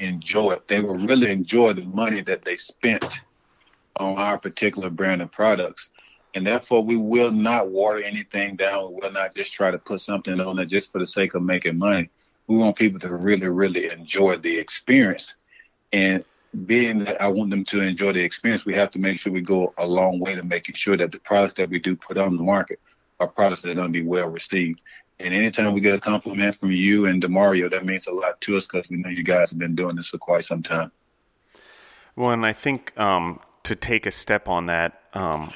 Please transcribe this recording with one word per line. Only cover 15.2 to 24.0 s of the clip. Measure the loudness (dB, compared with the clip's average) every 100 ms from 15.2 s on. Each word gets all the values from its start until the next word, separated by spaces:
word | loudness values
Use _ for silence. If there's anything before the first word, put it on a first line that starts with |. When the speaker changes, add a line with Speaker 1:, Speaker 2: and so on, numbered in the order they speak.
| -8 -14 _ -20 _ _ _
Speaker 1:
And | 0 2 0 -4 _ _ -10 0
being | 2 2 0
that | -2 0
I | 0
want | 0 0
them | -2 -2
to | -2
enjoy | -2 0 0
the | 0
experience, | -2 -2 -2 0
we | 0
have | 0 0
to | 0
make | -2 -2
sure | -4
we | -4
go | 0 0 0 -2
a | 0
long | 2 2 0
way | -4
to | -4
making | -4 -4 -6 -4
sure | 0 2
that | 0
the | -4
products | 2 2 4
that | 0 -2
we | -2
do | -2 -4
put | -4 -2
on | 0 0
the |
market | 2 0 0 -10 _ _ _ -4
are | -4
products | 2 2 2
that | -4
are |
gonna | -4 -2
be | -2